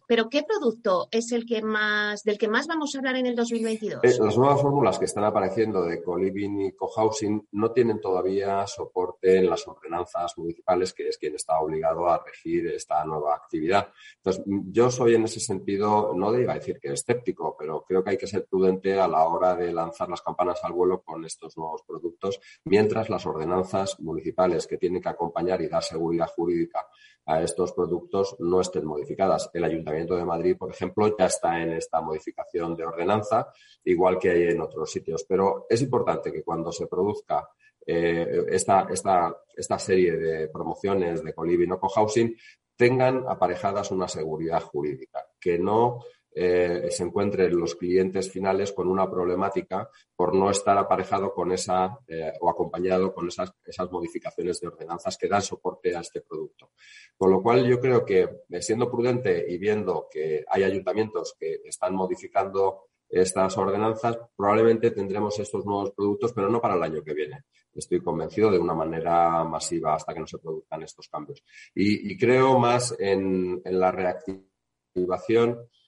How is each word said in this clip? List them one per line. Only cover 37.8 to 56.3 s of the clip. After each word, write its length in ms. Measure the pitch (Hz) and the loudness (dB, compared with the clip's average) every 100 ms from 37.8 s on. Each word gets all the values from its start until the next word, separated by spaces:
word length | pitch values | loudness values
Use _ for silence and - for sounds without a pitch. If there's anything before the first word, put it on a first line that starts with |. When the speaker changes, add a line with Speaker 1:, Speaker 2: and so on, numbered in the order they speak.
| - | -4
Speaker 2:
eh, 600 | 85 85 - - 87 87 | 0 0 0 0 -2 0
esta, 380 | 92 - 95 95 | -2 4 2 4
esta, 460 | 95 98 92 85 - _ | -4 2 2 2 -4 _
esta 240 | - - 95 | -14 -6 -4
serie 380 | - 95 87 80 | 2 4 4 2
de 320 | 80 80 76 | -2 -2 -4
promociones 720 | 80 82 80 98 98 85 82 | -6 -8 -4 -2 0 0 -2
de 120 | 80 | -6
co-living 380 | 82 82 87 87 | -6 0 2 2
o 80 | 92 | 0
co-housing 540 | 95 110 107 120 117 - - _ _ - | 0 2 2 2 0 -2 -18 _ _ 2
tengan 480 | 123 127 127 131 104 | 4 6 2 2 -4
aparejadas 640 | 95 90 90 90 101 95 | 0 0 0 -2 -2 -2
una 160 | 95 87 | -4 -4
seguridad 520 | 85 78 78 80 85 | -4 -6 -4 -2 -2
jurídica, 680 | - 73 73 65 - - - _ | -2 -4 -4 -6 -10 -14 -14 _
que 200 | 90 85 | -2 0
no, 400 | 95 110 120 - - _ _ 80 | 2 4 2 0 -14 _ _ -2
eh, 520 | 90 90 87 87 87 | 2 4 2 0 -2
se 140 | - | -2
encuentren 520 | 87 101 101 95 87 85 | -2 0 0 2 2 2
los 200 | 85 - | 0 -4
clientes 560 | 87 92 92 95 92 | 2 2 2 0 -4
finales 400 | 92 95 95 98 | -4 0 0 0
con 160 | - 90 | -2 0
una 200 | 95 95 | 2 0
problemática 800 | 92 90 90 98 95 92 92 117 _ _ - | 0 -2 0 -2 -4 -6 -8 -8 _ _ -2
por 180 | 85 | 2
no 160 | 95 98 | 4 4
estar 260 | 98 104 98 | 2 4 2
aparejado 520 | 95 92 92 98 98 - | 4 0 0 -2 -2 -2
con 160 | 87 | -2
esa, 480 | 92 - 92 92 - _ | -2 0 0 0 -4 _
eh, 260 | 80 78 - | -8 -8 -2
o 80 | 87 | -2
acompañado 640 | - 82 82 92 92 95 | -2 -4 -2 0 2 0
con 140 | 87 87 | -2 -8
esas, 260 | 92 92 _ | -6 -8 _
esas 280 | - 90 90 | -18 -8 -6
modificaciones 680 | 90 85 - 87 - 87 87 | -4 -6 -8 -10 -6 -4 -4
de 80 | 85 | -8
ordenanzas 460 | - 80 85 95 - | -12 -12 -8 -8 -4
que 120 | 87 | 0
dan 160 | 101 | 0
soporte 520 | 98 92 92 - 90 85 | -2 -6 -8 -4 -4 -4
a 40 | |
este 220 | 85 85 | -8 -12
producto. 500 | - | -10